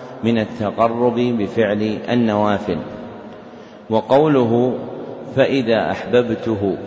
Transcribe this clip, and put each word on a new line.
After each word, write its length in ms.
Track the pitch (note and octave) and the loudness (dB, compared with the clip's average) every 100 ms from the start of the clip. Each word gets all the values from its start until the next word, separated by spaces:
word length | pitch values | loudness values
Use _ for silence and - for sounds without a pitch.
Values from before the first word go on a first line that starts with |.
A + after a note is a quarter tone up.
| - - | -14 -4
من 140 | A2 A#2 | -2 0
التقرب 760 | G#2 - G2+ G#2 A#2 A#2 B2 | -2 -4 -6 0 0 2 0
بفعل 840 | A#2 B2 A#2 G2 A#2 G#2 G#2 G#2+ G#2+ - | 2 0 0 -2 2 2 2 -2 -4 -2
النوافل. 680 | A#2+ A2+ G#2 G#2 G2+ - E2 - - - - - - - - - - - | 2 2 4 2 0 -2 -6 -6 -12 -14 -16 -18 -18 -20 -20 -20 -18 -2
وقوله: 840 | A2 - C3+ D#3 C#3 A#2 A#2 B2+ - - - - - - C3+ | -2 4 4 6 4 4 2 0 -2 -8 -12 -12 -14 -6 0
"فإذا 540 | B2 C3+ A#2 A2 E2 | 2 2 2 2 2
أحببته 840 | G2 G2 B2 A#2 G#2+ A2+ G#2 G2 F2 | -4 2 2 2 -2 -2 0 0 -2